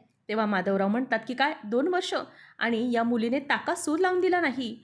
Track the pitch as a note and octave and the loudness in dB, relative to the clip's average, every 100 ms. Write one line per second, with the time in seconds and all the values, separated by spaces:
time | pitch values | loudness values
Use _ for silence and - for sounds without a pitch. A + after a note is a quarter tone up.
0 | _ _ - G#3+ G#3 G3 F#3 G3 G3 A3+ | _ _ -6 -2 0 0 2 2 2 0
1 | B3+ A3 A3 B3 C#4 D#4+ G#3 A#3+ D#4+ F4+ | 0 -2 -2 0 0 0 -2 0 2 0
2 | F4+ D#4 - - - - A3+ A3+ B3 A#3 | 0 -4 -6 -14 -20 -4 -2 0 0 0
3 | A#3 A#3+ A3+ C#4 C#4+ A3+ C4+ E4+ - D#4+ | 2 0 2 0 0 -2 0 -4 -2 0
4 | F#4 F4+ F#4 F4+ D#4 A#3+ A#3 A#3 | 2 2 2 2 0 -2 -6 -8